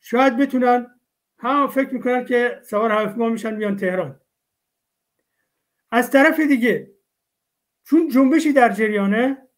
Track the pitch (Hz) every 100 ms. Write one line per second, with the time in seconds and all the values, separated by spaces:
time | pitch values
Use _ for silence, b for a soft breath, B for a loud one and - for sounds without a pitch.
0 | - 233 269 233 277 254 247 247 240 _
1 | _ _ _ _ 240 285 277 269 269 254
2 | 247 247 247 240 240 240 - 208 220 214
3 | 214 233 226 226 226 214 208 196 190 185
4 | 156 - _ _ _ _ _ _ _ _
5 | _ _ _ _ _ _ _ _ _ 233
6 | 240 269 302 311 302 269 233 165 - _
7 | _ _ _ _ _ _ _ _ - 302
8 | 330 247 269 320 320 277 233 196 220 208
9 | 196 208 262 269 _